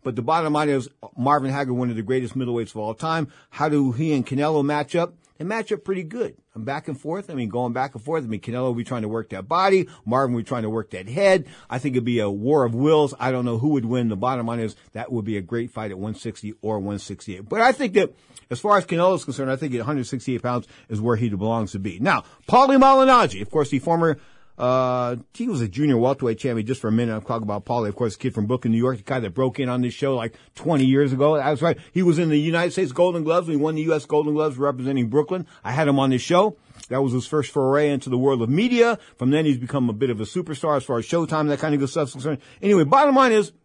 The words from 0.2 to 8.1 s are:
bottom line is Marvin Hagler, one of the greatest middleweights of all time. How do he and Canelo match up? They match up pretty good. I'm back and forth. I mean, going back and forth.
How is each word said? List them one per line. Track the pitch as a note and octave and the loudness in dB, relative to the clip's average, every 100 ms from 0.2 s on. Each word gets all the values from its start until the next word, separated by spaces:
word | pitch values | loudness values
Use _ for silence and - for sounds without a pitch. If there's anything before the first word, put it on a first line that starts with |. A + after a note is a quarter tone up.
bottom | A#2 E3 D#3 | 0 0 2
line | D3 D3+ | 0 2
is | C#3 A#2 _ A2 - | 0 -4 _ -18 -4
Marvin | B2+ D3 C3+ | 2 2 0
Hagler, | C#3 C3+ | -4 -2
one | B2 B2 | -2 -2
of | A2+ | -4
the | |
greatest | G#2 C3 A#2+ C3 | -2 -2 -2 -4
middleweights | B2 A#2+ A2 | -2 -4 -4
of | A2 | -6
all | G#2+ | -8
time. | A2+ D#3+ D#3+ C#3 - _ | -6 -4 -2 -4 -10 _
How | - D3+ | -4 0
do | D3 C3+ | 2 0
he | A#2+ D#3+ | 0 0
and | C#3+ | 0
Canelo | A2+ C3+ D3 D#3 | -2 -2 0 0
match | C#3+ D3 C#3 | 0 -2 -2
up? | E3+ E3+ _ _ _ | -2 -2 _ _ _
They | |
match | E3 A3+ A3 | -6 -6 -4
up | G#3 | -6
pretty | - F#3+ | -4 -6
good. | D#3+ A#3 A3 - _ | -6 -6 -8 -8 _
I'm | A2+ | -12
back | A2 C#3+ - | -8 -8 -8
and | C3+ | -10
forth. | D3+ F#3 G3 | -8 -8 -8
I | |
mean, | C#3+ A2+ | -6 -4
going | A#2+ B2 | -4 -4
back | A#2+ C3 | -4 -6
and | A2+ | -8
forth. | A#2+ | -6